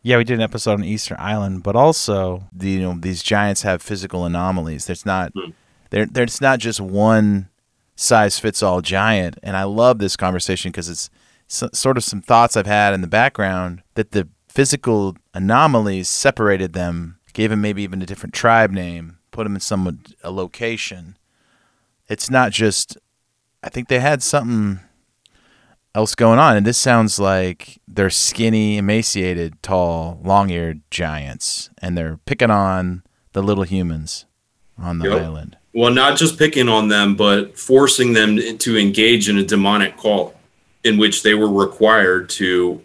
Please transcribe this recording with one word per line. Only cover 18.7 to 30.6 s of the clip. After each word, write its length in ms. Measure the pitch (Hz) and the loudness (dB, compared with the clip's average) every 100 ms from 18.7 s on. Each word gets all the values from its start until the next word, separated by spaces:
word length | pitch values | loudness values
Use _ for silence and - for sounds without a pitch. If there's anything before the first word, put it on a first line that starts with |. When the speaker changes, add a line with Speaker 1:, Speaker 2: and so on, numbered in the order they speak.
Speaker 1:
name, 460 | 95 90 85 82 87 _ | 0 -8 -10 -16 -20 _
put 120 | - | -8
them 120 | 107 98 | -6 -6
in 60 | |
some, 380 | - 101 90 76 - _ | -4 -4 -4 -6 -16 _
a 80 | 85 | -12
location. 840 | 95 92 - 117 113 - 90 85 98 _ _ _ _ _ _ _ _ _ | -8 -10 -6 -8 -6 -10 -14 -20 -20 _ _ _ _ _ _ _ _ _
It's 220 | 107 - | -10 0
not 220 | 131 120 | 2 2
just, 440 | - 110 - - - _ _ _ _ _ _ | 2 0 0 -8 -14 _ _ _ _ _ _
I 60 | - | -12
think 180 | 127 120 | -12 -2
they 100 | 127 | 0
had 240 | 135 143 | 0 0
something 560 | - 147 120 113 104 95 _ _ _ _ _ _ _ _ _ _ _ 104 | 0 -2 0 -2 -2 -4 _ _ _ _ _ _ _ _ _ _ _ -2
else 180 | 110 - | -2 2
going 220 | 113 117 | 4 6
on. 160 | 156 107 | 6 6
And 100 | 104 | 2
this 120 | 120 | 0
sounds 420 | 131 117 110 - | 2 4 2 0
like 600 | 98 95 92 87 - - - | 0 2 -2 -6 -16 -20 -8
they're 220 | 95 98 | 0 0
skinny, 680 | - - - 113 110 107 104 | 0 -2 0 0 2 0 0
emaciated, 840 | 98 110 110 101 92 87 82 - | 0 0 0 -4 -4 -4 -6 -10
tall, 560 | - 95 87 82 82 82 | -2 0 0 -2 -6 -8
long-eared 580 | 92 98 98 87 | 0 2 2 -2